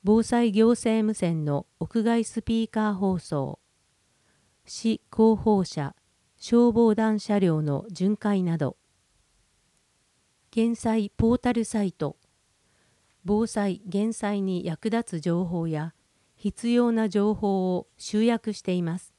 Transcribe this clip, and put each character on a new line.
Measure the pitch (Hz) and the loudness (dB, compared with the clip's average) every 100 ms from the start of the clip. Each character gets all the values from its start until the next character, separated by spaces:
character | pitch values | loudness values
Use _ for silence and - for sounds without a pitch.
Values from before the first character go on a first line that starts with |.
防 | 185 220 | 4 2
災 | 226 240 233 | 2 0 2
行 | 202 226 | 4 4
政 | 233 226 220 214 | 4 0 0 0
無 | |
線 | 214 175 165 147 | 0 -2 -2 -2
の | 143 - _ | -2 -4 _
屋 | 165 226 | -4 -2
外 | 220 233 | 0 0
ス | 220 226 | -2 -6
ピ | - 226 | -2 -2
ー | 226 | -2
カ | 220 214 | -2 -2
ー | 190 | 0
放 | 196 185 | -2 -2
送。 | - 147 135 - _ _ _ _ _ _ _ _ _ _ - | -4 -4 -4 -8 _ _ _ _ _ _ _ _ _ _ -18
市 | - 226 220 _ - | -6 -4 -4 _ 4
広 | 220 214 | 4 4
報 | 226 202 | 2 2
車、 | 175 - 143 - _ _ _ _ | 0 -4 -8 -10 _ _ _ _
消 | - 233 240 | 2 4 4
防 | 220 233 214 | 6 4 4
団 | 220 214 | 2 0
車 | - 202 | 0 2
両 | 180 156 | 2 2
の | 151 139 - | 0 -2 -4
巡 | 170 185 208 | -2 -2 0
回 | 208 196 | 0 0
な | 180 165 | 0 0
ど。 | 139 - _ _ _ _ _ _ _ _ _ _ _ _ _ _ _ _ _ | -2 -6 _ _ _ _ _ _ _ _ _ _ _ _ _ _ _ _ _
減 | 226 233 233 | -2 0 0
災 | 233 220 202 - | -2 0 -2 0
ポ | 226 247 | 2 2
ー | |
タ | 247 | 0
ル | 233 220 | -2 -2
サ | 220 | -2
イ | 196 | -2
ト。 | - 147 - _ _ _ _ _ _ _ _ _ _ 180 | -4 -8 -8 _ _ _ _ _ _ _ _ _ _ -2
防 | 208 226 | 0 0
災・ | 220 202 180 185 | -2 -2 -4 -6
減 | 196 214 | -4 -2
災 | 220 208 202 | -4 -4 -2
に | 190 180 175 | -2 -4 -4
役 | 160 220 | -6 -4
立 | 233 233 170 | -4 -4 -6
つ | |
情 | 160 170 180 | -2 -2 -2
報 | 175 165 | -4 -4
や | 151 160 _ _ _ _ _ | -4 -6 _ _ _ _ _
必 | 208 - 233 | -8 -4 0
要 | 240 240 | 2 2
な | 226 220 | 2 0
情 | 202 208 208 | 2 0 0
報 | 208 196 185 180 | 0 0 0 -2
を | - _ | -6 _
集 | - 214 | -4 0
約 | 233 226 - | 2 0 -4
し | 202 | -8
て | - | -4
い | 180 | -2
ま | 170 180 | -2 -6
す。 | - | -10